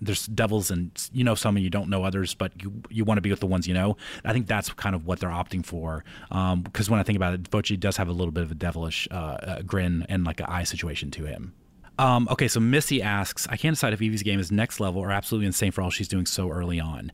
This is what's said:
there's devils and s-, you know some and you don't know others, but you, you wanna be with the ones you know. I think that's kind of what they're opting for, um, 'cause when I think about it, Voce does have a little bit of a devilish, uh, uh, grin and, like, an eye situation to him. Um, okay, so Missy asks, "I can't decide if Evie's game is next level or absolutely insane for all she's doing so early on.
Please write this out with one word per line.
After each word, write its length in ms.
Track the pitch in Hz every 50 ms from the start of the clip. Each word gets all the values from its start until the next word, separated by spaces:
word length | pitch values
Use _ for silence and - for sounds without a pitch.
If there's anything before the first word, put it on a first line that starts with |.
there's 240 | 107 104 98 - -
devils 460 | 107 110 110 113 104 107 107 92 -
and 180 | 95 87 87 85 -
s-, 160 | - - - -
you 100 | 131 123
know 120 | 120 110
some 200 | - - 110 101
and 80 | 101 92
you 60 | 90
don't 180 | 87 101 95
know 160 | 85 98 95 92
others, 300 | 98 92 98 92 87 -
but 180 | - 101 92 - 85
you, 220 | 95 101 104 110 - -
you 160 | 110 113 107
wanna 160 | 107 107 104
be 80 | 87 101
with 120 | 98 -
the 40 | -
ones 220 | 92 92 92 80
you 80 | 87 90
know. 200 | 90 92 101 104 - - - - - -
I 80 | - 113
think 140 | 127 113
that's 260 | 92 110 104 - - -
kind 220 | - - 104 92
of 100 | 85 78
what 140 | 90 90 -
they're 100 | 95 87
opting 340 | 85 87 87 - - 90 82
for, 400 | - 90 85 80 82 80 80 - - - - - -
um, 320 | - 95 92 92 92 90 87
'cause 260 | - - - 107 98
when 100 | 117 104
I 40 | 92
think 120 | - 104
about 200 | 95 92 90 90
it, 120 | 90 87
Voce 300 | - - 104 101 - 104
does 200 | 92 95 98 95
have 100 | - 95
a 40 | 85
little 200 | 87 87 90 82
bit 100 | 78 87
of 100 | 85 78
a 40 | 80
devilish, 520 | 73 90 87 80 82 82 82 80 - - -
uh, 20 | -
uh, 460 | 90 82 78 - - - 92 90 -
grin 460 | 92 90 101 95 90 90 87 82 80 -
and, 140 | 98 92 87
like, 160 | 82 80 -
an 80 | - -
eye 140 | 90 87 87
situation 480 | - - - - 85 71 - 73 71
to 140 | - - 76
him. 280 | 76 67 - - 95 - - - - - - - - - -
Um, 260 | 135 127 123 120 120 -
okay, 160 | 127 - 143
so 120 | 117 - 120
Missy 440 | 113 117 131 151 147 - 143 123 98
asks, 440 | 104 101 101 98 - - - -
"I 100 | - -
can't 180 | - - 160 156
decide 180 | - - 117 110
if 80 | 101
Evie's 220 | 110 110 110 104 98
game 160 | 107 98 98
is 120 | 92 82
next 280 | 101 104 113 - - -
level 220 | 104 95 87 98
or 100 | 92 95
absolutely 340 | 98 101 - - 117 110 104
insane 260 | 95 87 - 107 98
for 120 | - - 92
all 80 | 90
she's 160 | - - 95
doing 180 | - 98 92 87
so 240 | - - - 92 90
early 300 | 78 90 87 87 85 85
on. 320 | 80 80 78 60 52 -